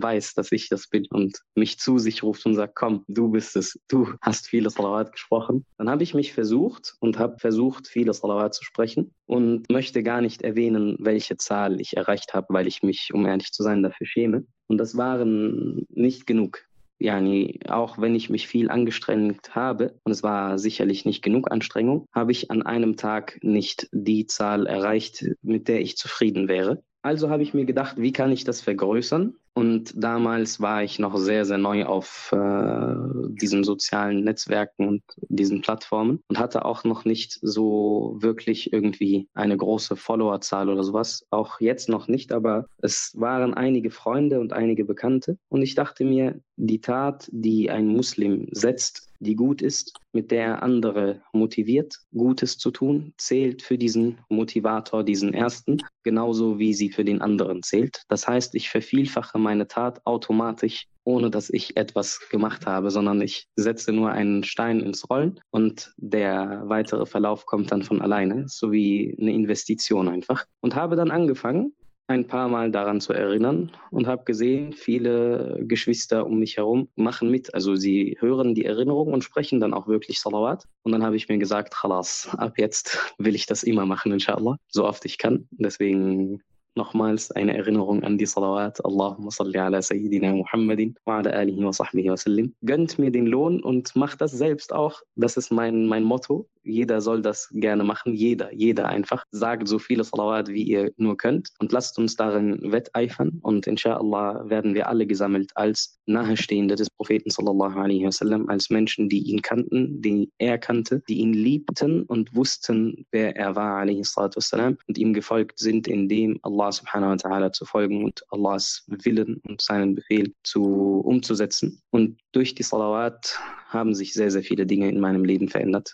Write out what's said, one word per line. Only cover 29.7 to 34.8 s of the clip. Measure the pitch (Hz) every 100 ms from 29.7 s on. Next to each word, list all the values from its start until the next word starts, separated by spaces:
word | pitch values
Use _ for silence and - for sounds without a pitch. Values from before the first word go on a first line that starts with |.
| 113 113 -
damals | 117 117 117 113 110 -
war | 107 107
ich | 101 -
noch | 104 98
sehr, | 95 107 101
sehr | 98
neu | 101 104 -
auf, | 95 - - -
äh, | 101 101 101 107 117 123 123 127 127 - 104
diesen | 104 98
sozialen | 101 98 - 104 104 101 107
Netzwerken | 110 - 104 104 -